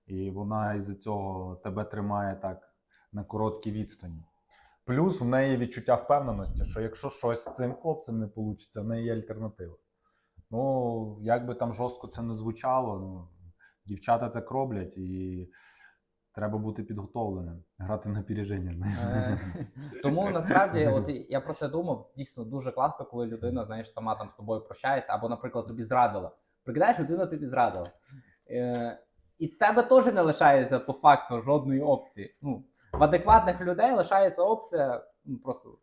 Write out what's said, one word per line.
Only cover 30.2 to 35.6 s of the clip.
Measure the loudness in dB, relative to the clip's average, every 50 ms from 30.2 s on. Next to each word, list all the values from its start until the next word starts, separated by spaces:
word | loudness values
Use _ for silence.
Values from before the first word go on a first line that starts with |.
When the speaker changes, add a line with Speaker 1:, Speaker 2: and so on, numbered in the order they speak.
Speaker 2:
лишається | 4 4 6 8 8 8 8 8 6 4 0 0
по | 0 -2 -2
факту | 6 8 8 8 8 6 -2 -6 -4 0
жодної | 2 2 2 2 0 0 2
опції. | 4 4 2 2 2 -6 -14 -14 -14 -14 _ _ -8
Ну, | -6 -6 -8 -8 _ _ _ _ _ 2
в | 4 4
адекватних | 6 6 6 6 10 8 8 8 6 0 0
людей | 0 -2 2 4 6 6 6
лишається | 4 4 4 6 6 6 6 4 4 2
опція, | 2 2 0 -2 -2 0 0 2 2 0 -2 -6 -10 _ _ -12
ну, | -10 -10 -8
просто: | -6 -8 -8 -8